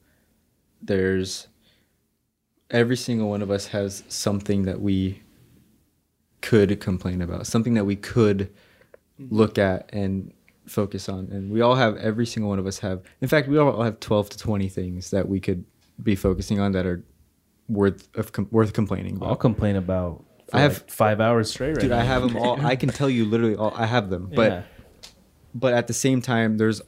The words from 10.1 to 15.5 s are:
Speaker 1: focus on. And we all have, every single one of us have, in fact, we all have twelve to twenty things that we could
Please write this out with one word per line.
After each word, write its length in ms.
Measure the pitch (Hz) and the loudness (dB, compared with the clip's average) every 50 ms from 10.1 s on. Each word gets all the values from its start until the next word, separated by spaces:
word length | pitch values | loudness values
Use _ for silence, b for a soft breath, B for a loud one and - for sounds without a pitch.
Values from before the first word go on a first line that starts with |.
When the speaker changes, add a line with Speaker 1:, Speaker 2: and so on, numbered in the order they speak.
| 95 95 92 - - _ _ _ _ _ - | -4 -6 -8 -10 -14 _ _ _ _ _ -20
Speaker 1:
focus 400 | - - - 104 95 - 98 - - | -8 -4 -4 -4 -4 -4 -8 -8 -8
on. 200 | 98 92 92 - | -8 -8 -8 -10
And 200 | 98 98 98 98 104 | -8 -8 -8 -4 0
we 80 | 110 | 2
all 140 | 117 120 127 | 4 4 4
have, 220 | 131 127 110 104 - | 4 4 2 2 0
every 260 | 98 110 107 113 120 | -2 -2 0 0 -2
single 240 | 117 - 113 107 104 | -2 -2 -2 -2 0
one 100 | 101 95 | 0 -2
of 80 | 92 | -2
us 120 | 95 98 - | -4 -6 -6
have, 240 | - 101 92 90 - b b b | -4 -6 -6 -6 -8 b b b
in 80 | - 123 | -2 2
fact, 200 | - 151 139 135 | 2 2 2 2
we 100 | 143 151 | 2 4
all 240 | 147 139 113 104 117 | 4 4 2 2 0
have 180 | 117 107 - | -2 -2 -4
twelve 300 | - - 110 104 101 - | -2 0 2 2 2 0
to 80 | - - | -6 -8
twenty 300 | - - 107 101 98 95 | -4 -2 -2 0 -2 -2
things 400 | - - 92 90 90 90 87 - | -4 -6 -6 -6 -6 -8 -6 -2
that 180 | - 98 90 - | -2 -2 0 0
we 120 | 98 95 | -2 -2
could 220 | 95 - | -2 -2